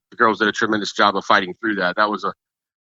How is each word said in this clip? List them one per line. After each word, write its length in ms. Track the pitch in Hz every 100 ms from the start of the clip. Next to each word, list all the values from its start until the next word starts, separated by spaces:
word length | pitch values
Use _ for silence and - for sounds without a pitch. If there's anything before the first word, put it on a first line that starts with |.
| _
the 60 | -
girls 220 | 117 95
did 100 | 104
a 40 |
tremendous 400 | - 107 107 95
job 240 | - 104 98
of 80 |
fighting 300 | - 104 92 -
through 160 | 110 98
that. 200 | 90 98
That 140 | 104
was 140 | 98
a, 100 | 98 - _ _ _ _